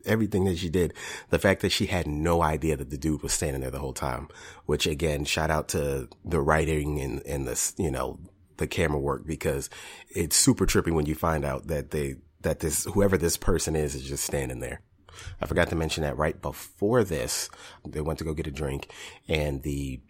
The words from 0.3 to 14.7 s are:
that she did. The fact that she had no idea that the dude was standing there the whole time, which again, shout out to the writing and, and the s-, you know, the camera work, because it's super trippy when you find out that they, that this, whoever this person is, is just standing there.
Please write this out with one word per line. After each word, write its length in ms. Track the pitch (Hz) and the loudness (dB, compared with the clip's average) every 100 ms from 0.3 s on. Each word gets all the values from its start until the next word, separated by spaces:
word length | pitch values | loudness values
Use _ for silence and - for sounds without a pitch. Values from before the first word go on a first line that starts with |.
| 98 95 | 2 2
that 120 | 85 | 2
she 100 | 87 | 2
did. 280 | 90 80 - - - - | 2 2 0 -12 -10 0
The 80 | 85 | 4
fact 240 | 101 95 | 4 4
that 100 | 95 | 2
she 140 | - 98 | 2 0
had 220 | 92 76 | 0 0
no 340 | 73 80 85 | 0 4 4
idea 340 | 80 78 80 71 | 4 2 0 0
that 140 | 69 | -2
the 80 | 71 | -4
dude 240 | 78 76 | -2 -2
was 120 | 80 | -2
standing 280 | - 78 67 | -2 0 -2
there 80 | 64 | -4
the 100 | 67 | -6
whole 140 | 69 | -8
time, 360 | 64 71 62 71 - - - - | -4 -4 -4 -8 -16 -20 -12 -2
which 220 | 73 87 | 0 0
again, 380 | 73 82 73 73 | 0 0 0 0
shout 260 | - 78 | 0 2
out 160 | 78 - | 2 0
to 400 | 85 71 69 62 - - | -2 0 -2 -6 -12 -2
the 160 | 80 | 2
writing 580 | 71 78 78 76 73 73 | 4 4 4 2 0 -2
and, 220 | 67 67 - | -2 -4 -4
and 220 | 71 64 | -4 -2
the 40 | |
s-, 240 | 62 - - | -2 -2 0
you 140 | 82 | -2
know, 280 | 64 64 - 80 _ _ - | 0 -4 -8 -16 _ _ -6
the 100 | 78 | -4
camera 320 | - 80 73 | 0 2 2
work, 260 | 69 69 78 | 0 -2 -4
because 440 | 76 85 69 - - - - - | -2 -2 -2 -4 -12 -18 -18 -8
it's 260 | 92 80 - | -4 2 4
super 300 | - 120 92 | 6 6 4
trippy 260 | 101 87 | 4 4
when 140 | 82 73 | 2 2
you 100 | 78 | 0
find 300 | 85 78 69 | 2 2 0
out 220 | 67 78 | -4 -2
that 240 | 76 69 | -4 -2
they, 240 | 76 69 67 - _ | -2 -2 -6 -14 _
that 180 | 82 76 | -2 0
this, 240 | 80 - | 0 -2
whoever 340 | - 101 101 92 | 0 4 4 4
this 200 | 82 - | 2 2
person 380 | - 85 - 78 | 2 2 2 0
is, 200 | 73 67 | 0 -2
is 80 | |
just 200 | 67 69 | -6 -6
standing 360 | - 71 65 64 | -2 -2 -4 -6
there. 220 | 62 | -8